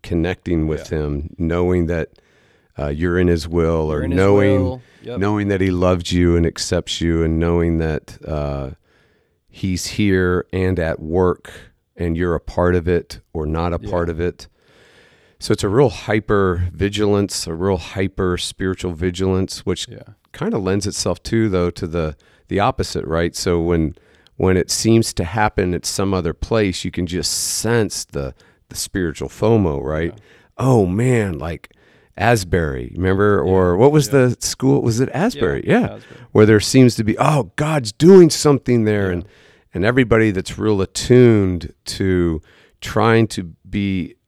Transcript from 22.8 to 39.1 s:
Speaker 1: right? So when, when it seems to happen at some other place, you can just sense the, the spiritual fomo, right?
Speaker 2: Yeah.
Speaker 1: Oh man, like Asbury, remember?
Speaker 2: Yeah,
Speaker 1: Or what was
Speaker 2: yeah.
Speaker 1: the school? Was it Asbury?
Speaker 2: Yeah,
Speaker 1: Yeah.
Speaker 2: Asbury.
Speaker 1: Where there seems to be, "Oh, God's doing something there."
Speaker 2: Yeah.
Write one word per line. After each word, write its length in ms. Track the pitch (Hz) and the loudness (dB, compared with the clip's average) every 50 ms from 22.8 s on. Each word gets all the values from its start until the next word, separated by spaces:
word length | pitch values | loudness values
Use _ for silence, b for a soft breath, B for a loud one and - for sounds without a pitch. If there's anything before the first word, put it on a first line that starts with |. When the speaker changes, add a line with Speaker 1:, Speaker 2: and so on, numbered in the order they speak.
| 98 - - - - | -6 -4 -4 -8 -6
Speaker 1:
right? 300 | - 80 82 87 87 - | -2 -2 -2 -2 -2 -4
So 260 | - - 95 87 85 | -4 -2 0 0 0
when, 340 | 82 85 87 82 80 73 - b b b b b b b b | 0 0 0 0 0 -2 -4 b b b b b b b b
when 200 | - 90 92 92 | -2 0 2 2
it 140 | 90 82 - | 2 0 -2
seems 420 | - - - 110 113 113 113 - - | -4 -2 2 4 4 4 2 0 -4
to 100 | - 92 | -6 -6
happen 480 | 85 101 110 107 107 _ - 98 90 87 | -4 -2 0 -2 0 _ -2 -2 -2 -2
at 100 | 85 - | -4 -6
some 280 | - - - 98 98 98 | -6 -4 -4 -2 -2 -2
other 200 | 92 82 82 76 | -2 -2 -4 -6
place, 500 | _ - - 113 113 107 98 92 - - | _ -6 -2 0 0 0 0 -2 -4 -8
you 60 | 92 | -6
can 140 | - - 90 | -4 -4 -4
just 260 | 80 87 87 78 - | -4 -4 -4 -4 -4
sense 720 | - - - - - - - 110 117 120 107 92 - - - | -4 -4 -6 -6 -6 -4 -2 0 0 0 0 -2 -4 -10 -12
the, 280 | _ - 71 69 65 - b b b b b b _ | _ -8 -8 -8 -8 -10 b b b b b b _
the 60 | - | -12
spiritual 540 | - - - - 101 90 80 76 - 67 69 | -10 -10 -6 -4 -4 -4 -4 -4 -8 -12 -12
fomo, 500 | - - - 107 117 110 98 82 71 69 - | -6 -2 2 2 4 4 2 0 -2 -4 -4
right? 300 | 69 78 78 82 85 - | -4 -4 -4 -4 -6 -6
Speaker 2:
Yeah. 60 | b b b b b b b b | b b b b b b b b
Speaker 1:
Oh 280 | - 120 131 131 113 98 | -4 0 2 4 4 4
man, 500 | 87 90 104 120 127 127 117 104 98 85 | 2 0 -2 0 0 0 0 -2 -4 -6
like 320 | 69 69 85 82 - - - b b b b b b b b b | -8 -8 -10 -10 -10 -14 -20 b b b b b b b b b
Asbury, 760 | - 98 117 123 107 95 85 87 90 82 73 67 64 62 60 - | -2 2 2 2 2 0 -2 -2 0 0 -2 -4 -6 -8 -10 -6
remember? 480 | - 90 92 95 95 104 104 104 92 69 | -2 0 0 2 2 2 2 2 2 2
Speaker 2:
Yeah, 80 | 90 | 2
Speaker 1:
Or 240 | 92 95 92 90 87 | 2 4 4 2 4
what 140 | 92 120 143 | 6 4 6
was 160 | 151 156 139 | 6 4 2
Speaker 2:
yeah. 40 | 117 139 139 127 123 | 2 2 2 2 2
Speaker 1:
the 80 | 117 _ | 0 _
school? 420 | - - - _ 127 135 139 139 | -6 -10 -8 _ 0 2 2 2
Was 180 | - 120 110 117 | 0 0 0 0
it 100 | 131 - - | -2 -2 -2
Asbury? 500 | 131 185 247 - 143 120 87 71 65 - | -2 -4 -4 -2 -2 -2 -2 -2 -4 -2
Speaker 2:
Yeah, 120 | - 170 240 | 0 0 0
Speaker 1:
Yeah. 60 | 220 131 104 | 0 -2 -6
Speaker 2:
Asbury. 260 | 107 - - - - - - | -10 -18 -20 -20 -20 -20 0
Speaker 1:
Where 140 | - 101 107 | 4 6 6
there 140 | 107 110 104 | 8 6 4
seems 360 | - - - 131 131 123 - | 4 4 4 6 6 6 4
to 80 | - 110 | 0 -2
be, 140 | 107 - - | -2 0 0
"Oh, 320 | 123 143 156 143 110 85 _ | 0 0 2 0 -2 -4 _
God's 360 | - 151 151 160 151 120 107 | -6 -4 -2 -2 -4 -4 -6
doing 380 | - _ 151 175 196 185 175 156 | -4 _ 8 10 10 10 10 8
something 560 | - - - 151 143 123 _ - 123 117 110 | 6 2 2 2 2 2 _ 0 2 2 2
there." 220 | 107 104 104 98 | 2 0 0 0
Speaker 2:
Yeah. 60 | 95 | -2